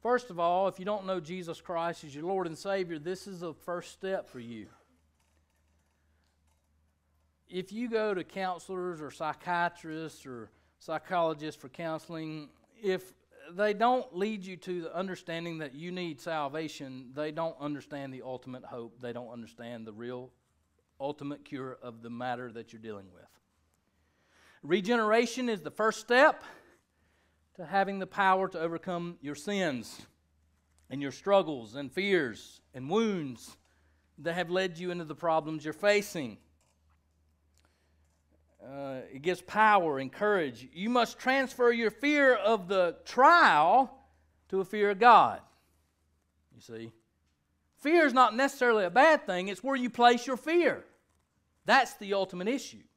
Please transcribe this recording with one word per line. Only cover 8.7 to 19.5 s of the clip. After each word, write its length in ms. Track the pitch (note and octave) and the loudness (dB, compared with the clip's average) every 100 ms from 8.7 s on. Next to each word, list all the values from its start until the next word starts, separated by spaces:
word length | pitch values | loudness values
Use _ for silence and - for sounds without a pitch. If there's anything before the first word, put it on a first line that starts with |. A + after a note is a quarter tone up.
| F#3+ F3+ E3+ | -8 -8 -8
or 120 | D3 | -12
psychiatrists 1120 | - D#3 D3+ - F3 F3 E3+ E3 D#3 D#3+ - C3+ | -8 -8 -8 -4 -2 -2 -4 -12 -10 -10 -14 -16
or 240 | B2 G#2+ _ _ _ | -14 -16 _ _ _
psychologists 800 | - D#3 - F3+ E3 D3+ D3+ D3 | -10 -10 -4 0 0 -2 -8 -12
for 80 | C3+ | -18
counseling, 800 | - E3 D#3+ - E3 D#3+ D#3 D3 _ _ _ | -10 -8 -8 -10 -12 -10 -12 -16 _ _ _
if 300 | G#3+ F#3 F#3 _ _ - C#3+ | -2 -2 -4 _ _ -20 -18
they 220 | F3 G#3 | -2 -2
don't 420 | G3+ A#3 B3+ G#3+ E3+ | 2 2 2 -2 -4
lead 280 | G3+ A3 | -4 -4
you 120 | F#3 F#3 | -10 -14
to 260 | - F3+ | -8 -8
the 140 | E3 E3 | -6 -6
understanding 600 | F#3+ F3 - E3 E3+ D#3+ | -6 -8 -8 -8 -8 -8
that 140 | D3+ | -10
you 200 | C3 F3 | -10 -10
need 280 | F#3 F3 C#3+ | -8 -8 -10
salvation, 920 | - D#3+ C#3+ D3+ D#3+ - C#3 C3 B2+ | -6 -4 -4 -6 -8 -10 -14 -14 -16
they 160 | C3+ D3+ | -8 -8
don't 260 | D#3 E3 D#3+ | -4 -8 -6
understand 520 | C#3+ D3 C3 D3 C#3 | -8 -8 -10 -12 -12
the 100 | C3 | -12
ultimate 420 | A#2+ B2+ B2+ B2+ | -12 -12 -12 -16
hope. 360 | B2 C3 A#2 A#2 | -14 -14 -14 -12
They 120 | B2 | -12
don't 180 | A#2+ B2 | -10 -12
understand 560 | A#2+ A2+ | -14 -16